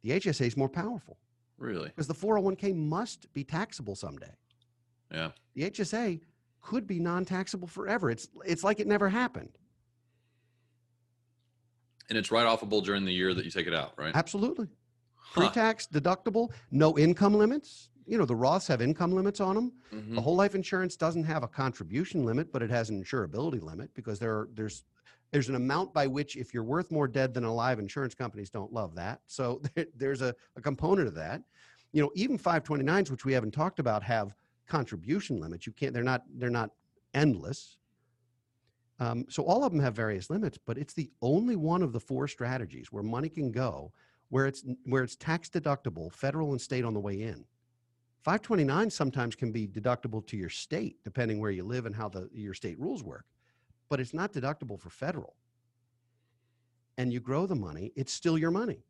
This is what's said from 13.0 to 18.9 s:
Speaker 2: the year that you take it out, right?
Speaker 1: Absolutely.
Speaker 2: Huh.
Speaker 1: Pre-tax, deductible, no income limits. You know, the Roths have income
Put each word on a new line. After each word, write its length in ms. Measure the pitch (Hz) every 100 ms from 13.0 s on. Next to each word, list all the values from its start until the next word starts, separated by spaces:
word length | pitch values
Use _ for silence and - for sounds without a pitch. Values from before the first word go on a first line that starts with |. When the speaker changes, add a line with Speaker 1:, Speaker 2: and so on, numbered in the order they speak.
| 95
Speaker 2:
the 80 |
year 200 | 90 92
that 120 | 90 85
you 40 |
take 160 | 92 85
it 80 |
out, 200 | 82 69 -
right? 160 | 76
Speaker 1:
Absolutely. 540 | 113 165 202 233 349 208 - _ _ _ _
Speaker 2:
Huh. 260 | - -
Speaker 1:
Pre-tax, 460 | 202 240 220 220 -
deductible, 640 | 151 143 185 - 214 233 - -
no 280 | 135 156 151
income 360 | 160 175 202
limits. 560 | 208 214 294 - - - _ -
You 120 | 220
know, 80 | 143
the 100 | 117
Roths 320 | 127 180 -
have 140 | 131
income 320 | 120